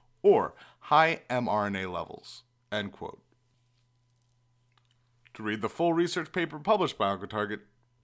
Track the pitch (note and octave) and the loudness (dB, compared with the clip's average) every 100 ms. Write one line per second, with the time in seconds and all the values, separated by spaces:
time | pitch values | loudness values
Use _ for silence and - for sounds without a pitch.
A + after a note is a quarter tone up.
0 | _ _ G3+ E3 F2 - - _ - D3+ | _ _ 6 6 4 -4 -20 _ 2 4
1 | D#3+ E3 - B2+ A#2 G#2 G#2 G2 F#2+ F2 | 4 2 -4 -4 0 0 -2 -4 -4 -6
2 | E2 - - - - _ - G#2+ G2+ - | -8 -12 -18 -20 -20 _ -8 -6 -6 -10
3 | - - _ _ _ _ _ _ _ _ | -14 -14 _ _ _ _ _ _ _ _
4 | _ _ _ _ _ _ _ _ _ _ | _ _ _ _ _ _ _ _ _ _
5 | _ _ _ - G#2+ G#2+ G#2 - E3+ E3 | _ _ _ -8 -4 -2 -2 0 2 2
6 | E3+ F3 D#3 - E3 D3+ D3+ G#3+ E3 - | 0 -2 -4 -4 -4 -4 0 2 0 0
7 | G2+ G2 F#2+ G#2+ G#2 G#2 - _ _ _ | 0 -2 -4 -4 -4 -6 -12 _ _ _